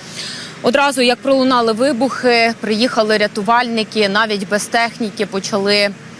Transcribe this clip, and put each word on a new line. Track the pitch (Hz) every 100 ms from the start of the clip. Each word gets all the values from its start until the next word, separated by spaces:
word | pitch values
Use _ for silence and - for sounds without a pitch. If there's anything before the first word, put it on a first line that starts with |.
| - - - - - -
Одразу, | - 262 285 269
як | 247 240
пролунали | 269 269 262 247 226
вибухи, | 214 269 240 262 - 254 233 226 226
приїхали | 208 214 254 - 214 214
рятувальники, | 208 214 202 233 247 226 214 220 202
навіть | 202 220 208 185
без | 208 -
техніки | 233 233 233 220 - 202
почали | 190 180 208 196 208 202 196 -